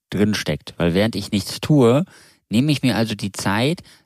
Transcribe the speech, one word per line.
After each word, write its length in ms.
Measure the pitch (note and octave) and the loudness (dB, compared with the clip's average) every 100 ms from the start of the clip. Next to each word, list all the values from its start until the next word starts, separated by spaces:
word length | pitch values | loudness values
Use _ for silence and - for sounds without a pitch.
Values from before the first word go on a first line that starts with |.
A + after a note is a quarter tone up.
| - | -6
drinsteckt? 640 | F#2 G#2 G2+ - D2+ - - | 0 0 0 -4 -6 -8 -2
Weil 160 | E2+ | 0
während 220 | E2+ A2 F#2 | 2 0 -2
ich 160 | G2 | -4
nichts 280 | G2+ - - | -4 -4 -6
tue, 460 | - D3 A#2 B2+ F#3+ - - _ - | 2 4 6 4 0 -8 -20 _ -4
nehme 220 | G#2+ D3+ | 0 0
ich 120 | C#3 | 2
mir 120 | B2+ A2 | 0 0
also 180 | A2+ | -2
die 200 | G#2 G2+ | -4 -8
Zeit, 480 | - G2+ G2+ C3+ F3+ - - | -6 -4 0 0 -2 -8 -20